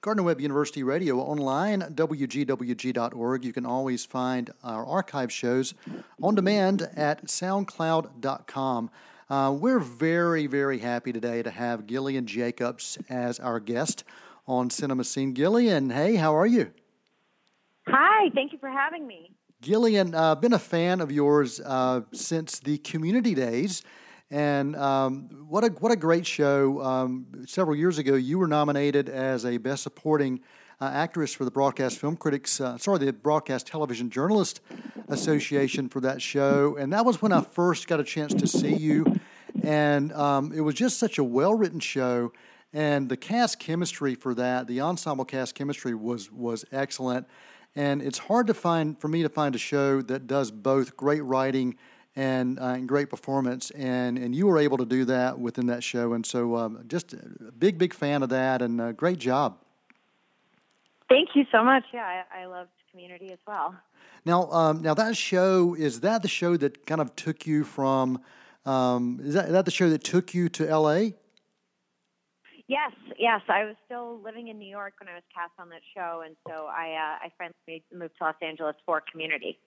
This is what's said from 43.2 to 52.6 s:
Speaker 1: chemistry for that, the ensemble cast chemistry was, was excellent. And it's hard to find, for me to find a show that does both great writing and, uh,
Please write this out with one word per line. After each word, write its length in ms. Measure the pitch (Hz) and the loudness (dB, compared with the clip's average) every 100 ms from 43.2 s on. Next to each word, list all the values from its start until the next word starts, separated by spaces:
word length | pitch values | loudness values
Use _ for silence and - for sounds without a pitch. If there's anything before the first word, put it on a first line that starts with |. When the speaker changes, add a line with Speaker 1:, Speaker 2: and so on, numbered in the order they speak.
| - 226 240 - | -2 0 0 0
Speaker 1:
chemistry 540 | - 165 170 - 143 | -4 -2 -2 -2 -4
for 220 | 123 131 120 | -2 -4 -2
that, 320 | 123 127 123 | 0 -2 -2
the 140 | 120 | -2
ensemble 420 | 147 175 - 135 | -2 -2 -4 -4
cast 320 | 127 135 123 - | -4 -4 -6 -6
chemistry 400 | 139 139 131 117 | -6 -4 -4 -4
was, 340 | 110 120 98 | -4 -6 -8
was 320 | - 120 113 - | -8 -4 -4 -6
excellent. 540 | 135 135 - 131 127 127 - - - _ - | -6 -4 -4 -4 -4 -6 -20 -20 -20 _ -4
And 240 | 143 143 | -2 0
it's 160 | 139 131 | -2 -6
hard 300 | - 233 226 | 0 2 2
to 60 | |
find, 460 | 214 175 165 156 147 | 2 2 2 0 -2
for 80 | 156 | -2
me 160 | 165 | 0
to 60 | 156 | 0
find 260 | - 147 120 | 0 0 -2
a 20 | |
show 440 | - 143 139 135 | -2 0 2 2
that 260 | 123 131 127 | 0 -6 -2
does 240 | 139 123 | -2 -2
both 460 | 107 104 135 127 - | -2 0 2 0 -2
great 260 | 135 151 | 0 0
writing 540 | 139 131 135 131 127 120 - - _ - | 0 0 2 0 -2 -4 -16 -20 _ -4
and, 440 | 135 131 127 | -2 0 0
uh, 40 | 131 | -2